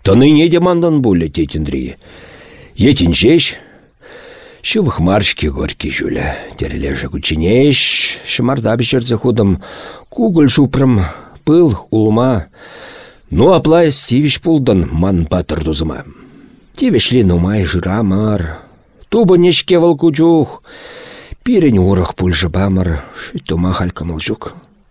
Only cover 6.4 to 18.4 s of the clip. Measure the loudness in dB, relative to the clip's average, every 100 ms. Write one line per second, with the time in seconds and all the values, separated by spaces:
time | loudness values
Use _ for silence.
6.4 | -14 -10 -8 -6 -6 -6 -6 -6 -4 -2
7.4 | 2 4 4 2 0 -2 -4 -8 -8 -4
8.4 | -2 -2 -2 -2 0 -2 -2 -2 0 2
9.4 | 2 0 -6 -18 -18 -20 -14 -2 0 4
10.4 | 4 4 0 2 2 2 -2 -8 -20 -8
11.4 | 0 2 2 0 -4 0 2 2 0 -2
12.4 | -6 -18 -20 -20 -20 -20 -20 -20 _ 2
13.4 | 4 4 4 4 4 0 0 0 0 -2
14.4 | 0 0 2 2 0 -2 0 0 0 -4
15.4 | -4 -4 -4 -4 -6 -8 -16 -20 -20 -20
16.4 | -20 -20 _ -4 0 0 2 2 2 2
17.4 | 0 0 -2 -2 -2 -2 0 0 0 -2